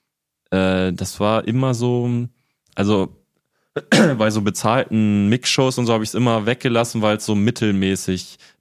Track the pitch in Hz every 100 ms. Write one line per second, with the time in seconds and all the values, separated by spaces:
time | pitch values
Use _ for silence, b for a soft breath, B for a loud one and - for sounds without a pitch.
0 | b _ _ _ - 95 95 92 92 90
1 | 92 - 104 110 - 123 131 117 123 123
2 | 120 120 120 _ _ _ _ - 101 104
3 | 92 - _ _ _ _ _ - - 156
4 | 180 123 110 107 104 92 107 123 - 110
5 | 107 104 101 123 - - 131 127 117 113
6 | 107 104 123 113 104 123 131 117 117 117
7 | 107 104 - 104 104 123 110 98 95 95
8 | - 92 - - b b